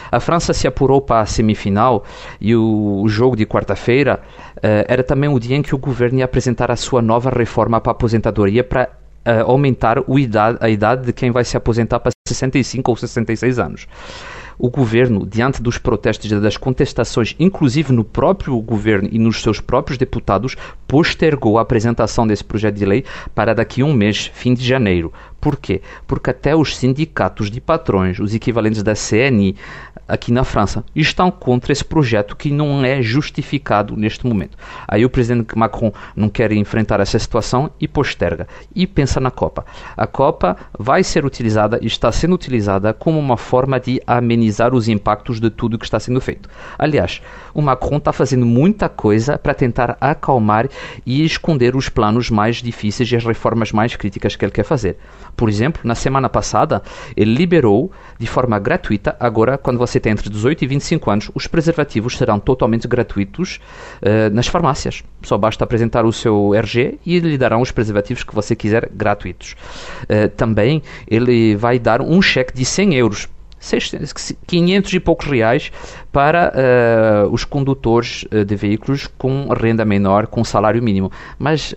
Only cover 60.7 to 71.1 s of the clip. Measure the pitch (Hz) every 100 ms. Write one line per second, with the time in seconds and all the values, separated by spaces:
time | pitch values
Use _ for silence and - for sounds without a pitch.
60.7 | 139 - 160 - 104 - - - 170 160
61.7 | 160 147 113 110 - 120 107 - 131 123
62.7 | 113 123 120 110 - 98 - 185 - -
63.7 | - - - - 110 110 104 127 175 165
64.7 | 147 127 - - - - 110 107 - 107
65.7 | 117 117 123 113 113 120 104 101 101 107
66.7 | 113 135 294 - 175 170 143 120 110 123
67.7 | - 110 104 104 120 - 107 - 117 107
68.7 | 113 - 92 104 104 95 - - - -
69.7 | - - - - 107 104 - 117 107 107
70.7 | 156 - - -